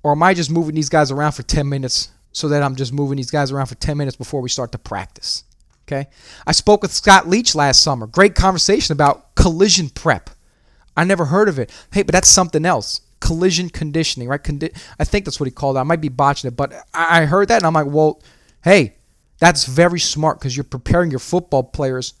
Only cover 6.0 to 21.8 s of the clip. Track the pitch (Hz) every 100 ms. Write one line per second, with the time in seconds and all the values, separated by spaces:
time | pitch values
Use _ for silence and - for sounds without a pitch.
6 | 139 _ - - - 160 - 208 190 -
7 | - 185 165 208 233 151 143 127 156 131
8 | 110 175 196 - 190 180 - 226 - 147
9 | 143 - _ - 180 165 208 190 151 -
10 | 165 110 - - _ _ _ _ _ -
11 | 175 190 147 180 214 139 110 - _ 202
12 | - 180 - - 175 156 170 139 - -
13 | _ _ - 165 185 170 180 - 156 156
14 | 160 - 123 143 - 143 160 - - -
15 | 151 208 196 - 131 - 143 135 135 165
16 | 151 127 143 143 127 120 139 - - 165
17 | 165 170 151 185 202 233 160 160 143 147
18 | 156 - _ _ _ _ 170 196 110 _
19 | _ _ _ _ 165 160 131 131 175 175
20 | - 151 156 - 135 127 139 131 - 170
21 | 175 131 - 180 180 139 127 -